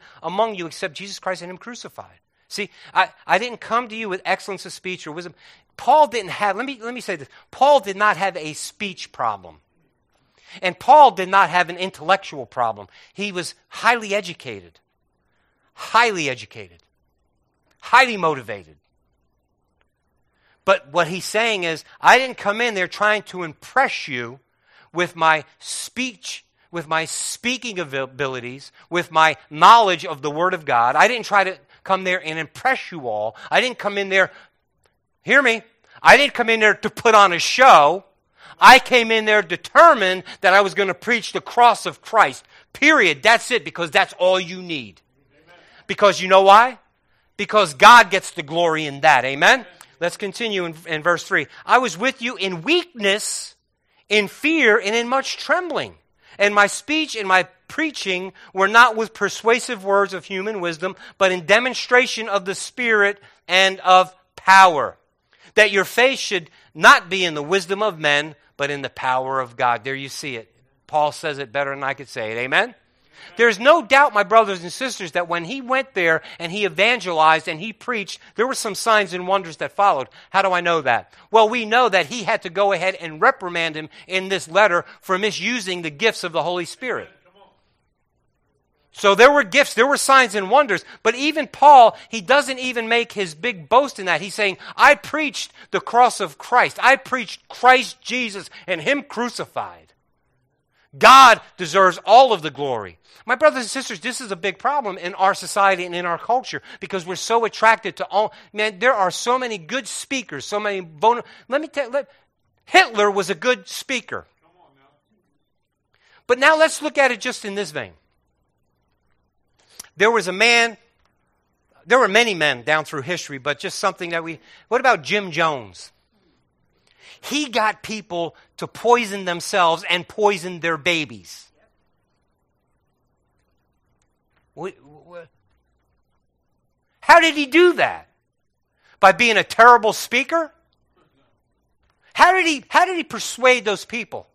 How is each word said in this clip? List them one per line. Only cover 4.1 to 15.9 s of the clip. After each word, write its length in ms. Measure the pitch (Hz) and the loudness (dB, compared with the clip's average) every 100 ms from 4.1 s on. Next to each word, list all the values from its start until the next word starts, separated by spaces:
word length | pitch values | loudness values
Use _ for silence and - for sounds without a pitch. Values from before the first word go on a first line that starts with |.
| 185 | -8
excellence 400 | 160 190 - 190 | -6 -6 -6 -14
of 80 | 185 | -14
speech 360 | - 185 180 160 | -16 -14 -12 -14
or 20 | |
wisdom. 240 | 151 175 - _ _ _ - | -16 -16 -20 _ _ _ -8
Paul 300 | - 302 294 | 2 4 2
didn't 240 | 240 185 | -2 -8
have, 260 | - 208 196 | -4 -4 -4
let 80 | |
me, 140 | 262 254 | -8 -10
let 140 | 226 | -14
me 60 | 247 | -12
say 160 | 208 170 | -10 -12
this. 120 | 135 - _ | -12 -20 _
Paul 300 | - 277 277 | 0 4 4
did 160 | 202 190 | 2 -2
not 200 | 214 170 | 0 0
have 200 | 196 175 | -4 -6
a 160 | 156 | -12
speech 580 | 147 - - 208 170 - | -14 -16 -12 -12 -12 -18
problem. 500 | - 123 101 87 76 _ _ _ _ _ _ _ _ _ - | -6 -6 -6 -14 -20 _ _ _ _ _ _ _ _ _ -8
And 160 | 185 170 | -8 -6
Paul 320 | - 302 269 | 4 8 8
did 180 | 180 185 | 4 0
not 220 | 196 175 | 2 2
have 180 | 180 170 | 0 -2
an 80 | 175 | -4
intellectual 720 | 190 - 156 190 - 147 117 | -10 -8 -2 -2 -2 -14 -12
problem. 400 | 135 117 104 101 _ _ | -4 -4 -6 -16 _ _
He 200 | - 202 | -12 -10
was 220 | 180 165 - _ | -8 -12 -14 _
highly 460 | - 220 240 214 | -4 -2 -2 -4
educated, 640 | 202 175 160 131 101 85 _ _ _ _ _ _ _ _ _ _ | -6 -6 -14 -14 -16 -18 _ _ _ _ _ _ _ _ _ _
highly 560 | _ - | _ -2